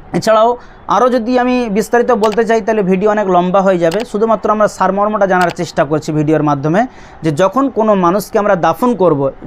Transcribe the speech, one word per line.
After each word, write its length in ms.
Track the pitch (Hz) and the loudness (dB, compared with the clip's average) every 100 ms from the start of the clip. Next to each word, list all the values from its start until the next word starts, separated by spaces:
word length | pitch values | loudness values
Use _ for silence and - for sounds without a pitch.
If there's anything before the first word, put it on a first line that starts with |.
| - | -8
এছাড়াও 440 | 175 220 220 226 247 - - - | -4 2 2 2 0 -8 -16 -2
আরও 200 | 190 247 | 0 2
যদি 300 | 247 220 247 | 0 0 0
আমি 300 | 247 247 233 | 0 0 -2
বিস্তারিত 400 | 202 208 240 240 | -4 0 0 2
বলতে 340 | 233 220 233 | 0 0 0
চাই 160 | 220 226 | 0 0
তাহলে 220 | 226 214 | 0 -2
ভিডিও 280 | 185 190 208 | 0 0 0
অনেক 160 | 214 190 | 0 0
লম্বা 340 | 180 180 196 | 0 2 2
হয়ে 180 | 190 180 | 2 2
যাবে, 260 | 165 190 | 0 -2
শুধুমাত্র 460 | 240 202 226 214 214 | -4 -2 0 0 0
আমরা 180 | 214 208 | 0 0
সারমর্মটা 580 | - 190 196 208 214 196 | 0 -2 0 -2 0 0
জানার 240 | 185 175 | 0 0
চেষ্টা 340 | - 165 - | -2 -6 -2
করছি 280 | 147 156 156 | -2 -2 -2
ভিডিওর 300 | 151 151 156 | -2 0 2
মাধ্যমে, 440 | 147 143 156 185 247 - - - | 0 -2 0 0 -2 -6 -20 -6
যে 80 | 160 | -4
যখন 400 | 147 190 - 277 | 0 0 0 -2
কোনো 240 | 208 220 | -2 0
মানুষকে 440 | 196 175 202 196 220 | 2 2 0 -2 -2
আমরা 180 | 208 185 | 0 2
দাফন 380 | 160 165 240 | 0 0 -2
করব, 360 | 196 180 143 135 - | 2 2 2 -2 -6